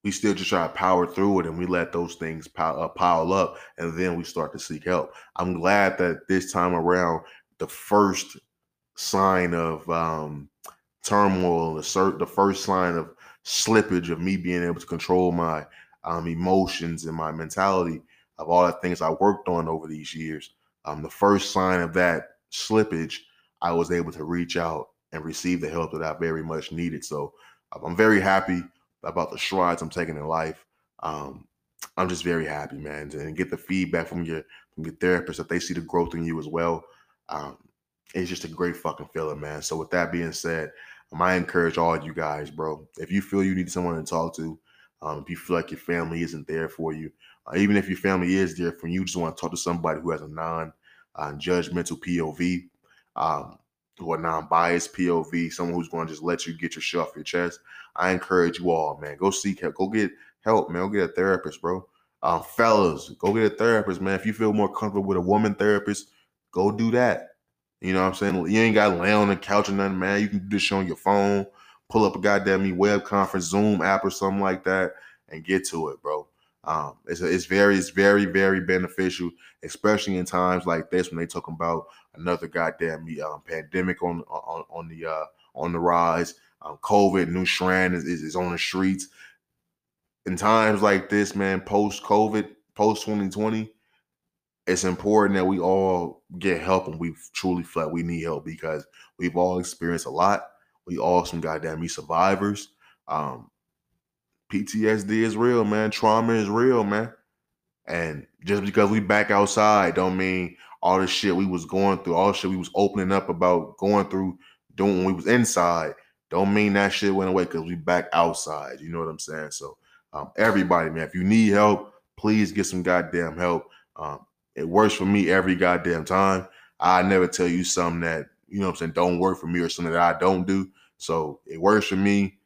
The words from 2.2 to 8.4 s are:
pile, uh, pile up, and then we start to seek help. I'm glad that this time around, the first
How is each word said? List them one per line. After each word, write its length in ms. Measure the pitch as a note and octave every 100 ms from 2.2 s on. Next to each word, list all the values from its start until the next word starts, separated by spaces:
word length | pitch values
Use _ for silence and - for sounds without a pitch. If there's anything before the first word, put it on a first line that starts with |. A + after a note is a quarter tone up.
| E2 D#2+ D2+
pile, 340 | - D#2+ C#2+
uh, 60 | E2
pile 440 | - F2+ E2+ E2
up, 240 | F#2+ E2+ - - -
and 180 | E2+ E2
then 200 | F2+ E2+
we 80 |
start 280 | E2+ E2+ D#2
to 60 | D#2+
seek 260 | - D#2 F2+
help. 280 | F2+ - - - -
I'm 240 | F2+ F2
glad 400 | F2 G2+ G2 -
that 280 | F2 E2 -
this 240 | F#2+ -
time 220 | F#2+ F2
around, 480 | F2 E2+ F2+ F2 D#2+ - - _ _
the 80 | -
first 680 | - - G#2 G2+ F#2 - -